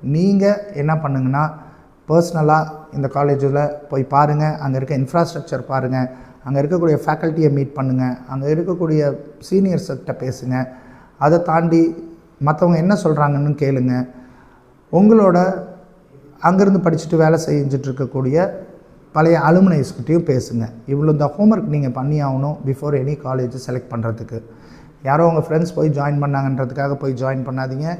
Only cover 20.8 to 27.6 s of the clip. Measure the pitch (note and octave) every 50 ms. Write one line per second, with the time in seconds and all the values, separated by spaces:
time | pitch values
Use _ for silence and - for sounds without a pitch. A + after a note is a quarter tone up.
20.8 | - - C#3 C#3+ D3+ D#3 D3 C#3+ D3 C#3+ - - G#3 G#3+ A3+ G3+ D#3+ D3+ D3+ D3
21.8 | C#3 B2+ A#2+ B2+ B2+ C#3+ D3+ D3+ C#3+ C#3 C3+ C3 C3+ D3 - - - C3+ C3+ -
22.8 | D3 D3 C#3+ C3+ B2 C#3 D3+ D3 - C#3 C3 B2+ B2 A#2+ B2+ C3 - - B2 B2+
23.8 | B2+ - A#2+ A#2 A2+ A#2 A2+ A2+ A#2 - A#2+ A2+ A2+ - - - - - - -
24.8 | - - - _ - C3+ C#3 D3+ E3+ E3+ D#3+ D#3 D3+ - D#3 D#3+ E3+ E3+ - D3+
25.8 | D#3 D#3 C#3 C#3+ C#3 D3 D3 C#3+ C#3+ C#3+ C#3+ C#3 C3+ C3+ C3+ B2+ C3+ B2 C3 C#3
26.8 | C#3 C#3 C#3 C3+ - C3+ C3 A#2+ C3 C3 C3+ C3+ B2+ C3 C3 C3